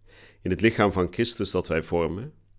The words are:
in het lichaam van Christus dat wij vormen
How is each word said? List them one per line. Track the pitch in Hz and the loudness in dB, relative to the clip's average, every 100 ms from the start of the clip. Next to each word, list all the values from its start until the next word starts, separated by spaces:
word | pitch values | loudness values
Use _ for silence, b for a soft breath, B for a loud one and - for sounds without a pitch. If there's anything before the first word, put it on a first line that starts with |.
| - b b b | -20 b b b
in | - | -4
het | 85 | 2
lichaam | 113 113 104 | 2 4 2
van | 92 87 | 2 0
Christus | - - - 98 | 0 -2 0 -2
dat | 90 - | -2 0
wij | 82 | -2
vormen | - 85 78 90 147 - _ | 0 -2 -2 -4 -10 -16 _